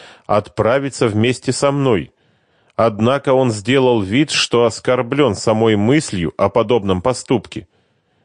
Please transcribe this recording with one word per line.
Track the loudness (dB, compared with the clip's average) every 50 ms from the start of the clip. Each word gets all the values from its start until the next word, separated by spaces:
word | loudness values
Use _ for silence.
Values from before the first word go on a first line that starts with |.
| -20 -20 -20 -12 _
«отправиться | -2 -2 -2 -2 -4 -4 -2 0 0 0 0 -2 -6 -4 -2 -2 -2
вместе | 0 0 0 0 -2 -2 -4 -6
со | -2 0 0 0
мной». | 0 0 0 0 0 0 -2 -6 _ _ _ _ _ _ _ _ _ _ _ _ _
Однако | -2 0 0 0 0 0 0 0 0 0 2 2
он | 2 2 0
сделал | -2 -2 -2 0 2 2 4 2 2 2
вид, | 0 0 0 0 0 0
что | -2 -4 -2 0 2 2 2
оскорблён | 2 0 -2 -2 -2 -2 0 -2 -2 0 0 2 0 0
самой | 0 -2 0 0 2 2 2 2
мыслью | 2 2 2 2 2 0 -2 -4 -4 -4 -4 -2 -2
о | -2 0
подобном | 0 0 0 2 0 0 0 0 -2 0
поступке. | -2 -2 -4 -4 -2 -2 -2 -2 -2 -6 -14 -14 -14 -16 _ _ _ _ _ _ _ _ _ _